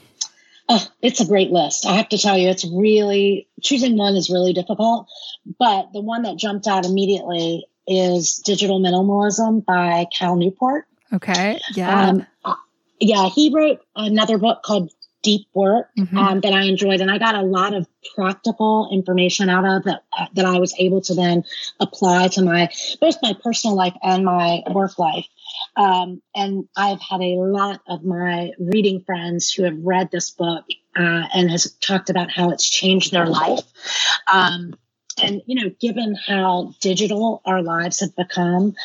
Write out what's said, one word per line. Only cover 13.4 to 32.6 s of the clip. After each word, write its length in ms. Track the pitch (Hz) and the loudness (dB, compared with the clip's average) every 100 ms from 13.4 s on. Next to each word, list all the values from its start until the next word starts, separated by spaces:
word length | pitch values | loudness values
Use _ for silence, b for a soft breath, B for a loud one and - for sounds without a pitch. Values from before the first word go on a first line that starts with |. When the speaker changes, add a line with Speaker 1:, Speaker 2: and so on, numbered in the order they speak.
| 302 | 4
Speaker 1:
wrote 300 | 302 311 - _ 208 | 4 2 0 _ -6
another 420 | 214 214 214 220 | 0 0 2 2
book 240 | 226 - | 2 0
called 300 | - 208 165 - - _ | 0 -2 -2 -8 -20 _
Deep 240 | - 208 - | 0 0 -2
Work, 340 | 190 196 226 - - | 0 2 2 0 -4
Speaker 2:
Mm-hmm. 200 | 185 190 | -2 2
Speaker 1:
um, 240 | 196 190 | 2 2
that 100 | 202 | 2
I 100 | 190 | 2
enjoyed, 360 | 196 185 196 190 | 2 0 2 2
and 100 | 190 | 0
I 80 | 208 | 0
got 180 | 226 208 | 0 0
a 60 | |
lot 300 | 190 185 196 | 0 0 0
of 140 | 202 165 _ - | -2 -8 _ -12
practical 760 | - 185 196 233 220 220 220 214 | -4 -4 -2 -6 0 2 2 0
information 580 | 190 185 185 180 - 196 | -2 0 2 2 2 2
out 160 | 185 190 | 2 2
of 180 | 190 202 | 0 -2
that, 180 | - - - | -6 -6 -8
uh, 80 | 160 | -6
that 120 | 185 185 | -2 0
I 140 | 185 | 2
was 140 | 180 - | 0 0
able 200 | 185 190 | 0 0
to 120 | - 175 | -2 0
then 280 | 175 175 B B B - | 2 0 B B B -6
apply 480 | - - 190 180 185 | -6 0 2 4 2
to 120 | 196 | 2
my, 280 | 185 170 170 B B B | 2 2 0 B B B
both 160 | 320 - | 0 2
my 100 | 233 196 | -4 -4
personal 340 | 240 226 226 196 | -4 -2 0 0
life 200 | 180 180 | 0 -2
and 220 | 185 185 190 | 0 2 2
my 380 | 180 170 226 - | 2 2 0 -2
work 300 | 185 190 - | -2 -2 0
life. 260 | 165 170 - B B B B - | -2 -2 -8 B B B B 0
Um, 460 | 202 180 180 180 - 202 | 2 2 0 -8 -10 -6
and 320 | 196 196 185 - | -4 -4 -6 -2
I've 260 | 202 190 | -2 -2
had 200 | - 185 | -6 -4
a 140 | 180 180 | 0 0
lot 440 | 185 196 202 190 - | 0 0 -2 -4 -8
of 160 | 170 | -6
my 480 | 175 175 180 175 175 - | -4 -2 -2 -2 -4 -6
reading 420 | 175 214 202 190 - | 0 2 2 0 -4
friends 460 | 175 175 175 - | -6 -4 -4 -4
who 120 | - | 0
have 140 | 180 156 | -2 -2
read 260 | 170 180 180 | 0 0 0
this 180 | 175 - | -4 -6
book, 340 | - 170 160 - - _ - | -4 -4 -4 -8 -14 _ -2
uh, 280 | 170 170 165 | 0 0 -2
and 180 | 185 180 | 0 2
has 200 | 170 - - | 0 -4 -4
talked 280 | - 190 185 | -2 -2 -2
about 220 | 185 170 | -4 -4
how 180 | - 175 | -2 -2
it's 160 | - | 0